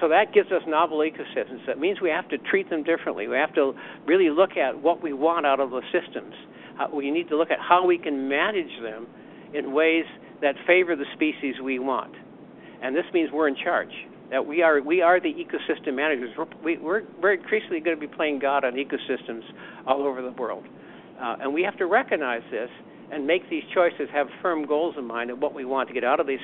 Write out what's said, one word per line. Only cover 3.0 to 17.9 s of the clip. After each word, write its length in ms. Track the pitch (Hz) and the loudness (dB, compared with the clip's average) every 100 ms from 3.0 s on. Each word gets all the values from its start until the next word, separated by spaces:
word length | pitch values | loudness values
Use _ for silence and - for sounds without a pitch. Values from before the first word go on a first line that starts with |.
| 156 90 107 | -2 -6 -2
We 80 | 127 | 0
have 180 | 156 | 0
to 200 | - 135 - - - - | 2 2 0 -12 -8 2
really 240 | 185 170 | 6 6
look 260 | 151 190 180 | 6 2 4
at 240 | 135 143 | 0 2
what 220 | 151 170 | 0 0
we 100 | 165 | -2
want 320 | 135 160 170 147 | 0 2 4 4
out 140 | 135 | 2
of 100 | 135 | 0
the 120 | 123 - | -4 -2
systems. 420 | 175 - 127 - - - - - - | -2 -2 -12 -12 -18 -20 -20 -16 -6
Uh, 80 | 139 | -4
we 200 | 147 139 | -2 -2
need 180 | 160 170 | -2 0
to 80 | 156 | 0
look 140 | 160 | 0
at 80 | - | 0
how 260 | - 175 180 | 4 4 6
we 140 | 175 | 2
can 280 | 165 139 135 | 0 -2 0
manage 540 | 143 190 202 147 123 | 0 0 0 -4 -8
them 240 | 113 110 117 - - - - | -10 -10 -14 -18 -20 -20 -8
in 200 | 147 139 | -6 -2
ways 320 | 139 160 165 151 - - - | 2 4 2 0 -10 -18 -2
that 140 | 147 139 - | -2 0 4
favor 300 | 180 175 151 | 4 4 0
the 100 | 139 | -4
species 400 | - 156 - 143 127 | -2 -2 0 -4 -4
we 140 | 131 127 | -4 -2
want. 380 | 135 120 - - - - - - - - | -2 -2 -4 -14 -20 -20 -20 -20 -20 -10
And 140 | 127 147 | -4 -2
this 100 | - | 0
means 160 | 175 156 | 0 0
we're 180 | 147 151 | 2 0
in 60 | 135 | 2
charge, 300 | 170 139 87 - - - - | 0 0 -2 -10 -16 -18 -4
that 120 | 131 | -4
we 200 | 127 160 | 0 4
are, 180 | 165 147 | 6 4
we 220 | 139 180 | 4 4
are 160 | 165 180 | 6 6
the 100 | 180 | 2
ecosystem 640 | 147 175 160 - 143 151 | -4 -6 -6 -4 -4 -2
managers. 380 | 131 156 131 120 110 | -2 0 -2 -4 -8
We're, 100 | 160 - | -10 -6
we, 140 | 160 160 | -6 -4
we're, 240 | 147 208 190 - | -2 -4 -4 -2
we're 120 | 185 | 0
increasingly 460 | 185 - 214 208 170 | 0 0 -4 -2 -4
gonna 160 | 160 | -2